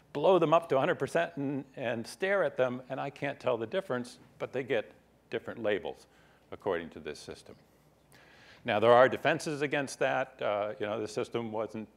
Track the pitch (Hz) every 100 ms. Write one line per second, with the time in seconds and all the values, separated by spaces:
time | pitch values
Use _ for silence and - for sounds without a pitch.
0 | _ 143 160 185 160 165 - 135 151 156
1 | 135 170 170 - 139 139 143 - 120 117
2 | 113 - 190 196 151 - 131 123 - 135
3 | 139 - 143 135 - 120 113 185 - 123
4 | 120 - - _ 127 127 123 120 - -
5 | _ _ _ 117 - 120 107 101 - -
6 | - _ _ _ _ 95 107 85 82 87
7 | 78 71 - 76 - - _ _ _ _
8 | _ - - - - - - 107 110 120
9 | 131 104 139 160 - 147 143 147 139 -
10 | 135 135 135 - 120 104 107 107 104 110
11 | 107 - 113 117 117 107 107 110 107